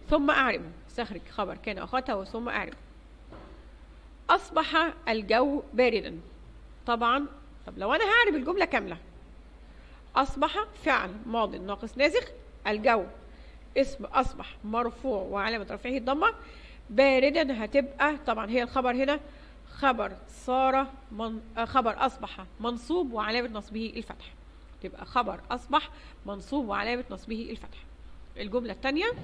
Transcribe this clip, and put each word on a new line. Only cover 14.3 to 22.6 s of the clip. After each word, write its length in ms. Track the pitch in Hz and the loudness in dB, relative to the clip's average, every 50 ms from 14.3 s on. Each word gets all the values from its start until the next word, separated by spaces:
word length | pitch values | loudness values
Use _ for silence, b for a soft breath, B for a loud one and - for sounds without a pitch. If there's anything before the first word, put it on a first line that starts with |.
| - - - - - - - | -2 -6 -12 -14 -14 -12 -8
مرفوع 580 | 208 220 233 240 233 233 - - 269 226 190 | -4 -2 -2 -2 -2 -4 -4 -4 -2 -2 -2
وعلامة 440 | 185 196 196 202 196 220 233 220 196 214 | -2 -2 -2 -2 -2 -2 -2 -4 -6 -8
رفعه 200 | - 196 - 247 | -8 -8 -6 -4
الضمة، 440 | 262 262 226 254 277 311 392 453 453 B B B B B B B B B B - | -4 -2 0 0 0 2 2 2 0 B B B B B B B B B B 2
باردا 760 | 202 233 277 277 262 262 269 285 285 339 311 269 254 220 220 | 6 6 8 8 8 8 6 6 4 4 2 2 0 -2 -4
هتبقى 520 | 214 - 277 247 277 - - 277 302 294 277 - | 2 4 2 2 2 0 2 2 2 2 0 0
طبعًا 240 | 254 233 220 220 208 | 0 0 0 -2 0
هي 120 | 233 247 | 0 0
الخبر 280 | 240 247 - 269 254 247 | 0 2 0 2 2 2
هنا 300 | 240 254 269 277 294 294 B B B B B B B B B - | 2 4 4 2 2 0 B B B B B B B B B -18
خبر 420 | - - 277 262 247 233 202 190 185 - - - | -6 2 2 2 4 2 -2 -4 -6 -10 -16 -18
صار 580 | - - - 254 254 262 262 262 262 269 269 269 269 - - - | -18 -10 -2 0 2 4 6 6 4 4 2 0 -6 -14 -16 -12
من-، 280 | 226 208 226 226 220 220 - - - 226 | -8 -6 -6 -6 -6 -8 -10 -8 -4 -4
آه، 60 | 233 | -4
خبر 420 | 226 - 262 233 226 - - 262 | 4 4 4 4 4 2 2 0
أصبح 380 | 254 - - 220 - - - 185 - - - | 0 0 -4 -10 -12 -10 -14 -14 -16 -10 -4